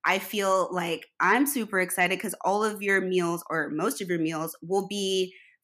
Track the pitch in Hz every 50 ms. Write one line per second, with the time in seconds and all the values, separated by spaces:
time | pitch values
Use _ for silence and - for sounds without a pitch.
0 | - 170 185 190 190 - - 208 196 190 190 190 175 - 180 180 175 170 165 160
1 | - - _ - 165 185 208 247 285 277 - 247 220 214 202 185 185 180 - -
2 | 180 175 185 185 233 196 165 - - 175 196 208 214 214 214 202 202 196 196 190
3 | 190 185 185 180 175 170 175 170 - - 156 160 147 - 151 156 170 233 277 -
4 | 208 175 175 165 160 160 165 156 160 165 - - - 165 190 196 190 185 202 202
5 | 196 190 190 185 185 185 - - - _ _ _